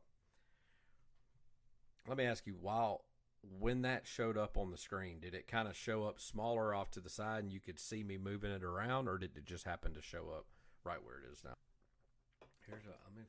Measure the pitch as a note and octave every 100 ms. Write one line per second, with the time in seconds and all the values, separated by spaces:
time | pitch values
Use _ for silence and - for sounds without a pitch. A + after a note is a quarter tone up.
0 | - - _ _ _ - _ - - -
1 | - - - - - - - - - -
2 | A#2 C3+ B2 A2 - F2+ F#2+ A2 A2+ -
3 | - _ _ _ G2+ F#2+ A2+ B2+ B2+ B2+
4 | - - A2+ G#2+ G#2 G#2 F#2+ E2+ - G2
5 | F#2 E2 F2 F2+ - A2+ G#2+ F#2 - A2
6 | G#2 - - G#2+ A2+ A#2 A2 G2+ G2 -
7 | F2+ - G#2+ A2 G2+ F#2+ - F2 - A2
8 | G#2 G2 G2 G2+ G2+ G2 F#2 F2+ A#2 C3
9 | B2 F#2 F2+ D2 C#2+ F2 - E2+ E2+ D#2+
10 | - E2+ E2 D#2 - - - - F2 E2+
11 | A#1 C2+ B1+ - C2+ - _ - _ _
12 | _ _ _ - - - - G#2+ G#2 F2
13 | F#2+ G#2+